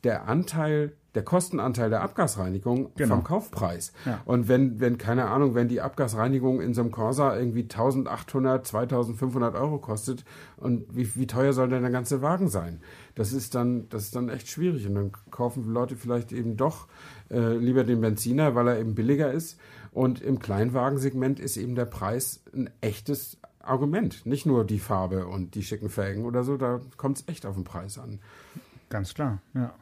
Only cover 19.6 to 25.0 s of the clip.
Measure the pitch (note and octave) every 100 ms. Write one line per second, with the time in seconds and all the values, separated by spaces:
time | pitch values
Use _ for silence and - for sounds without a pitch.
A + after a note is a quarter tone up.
19.6 | - - - - B2+ B2 - C3+ - G2
20.6 | A#2 B2+ B2+ C#3 C3+ C3 C3 C3+ C3+ -
21.6 | A#2+ B2 A#2+ - F#2+ A#2+ - - - C3+
22.6 | B2 - A2 G#2+ - C#3 - - - _
23.6 | - C3 D3 F3+ G#3+ - A2+ C#3 E3 B2
24.6 | G2+ G#2 - G2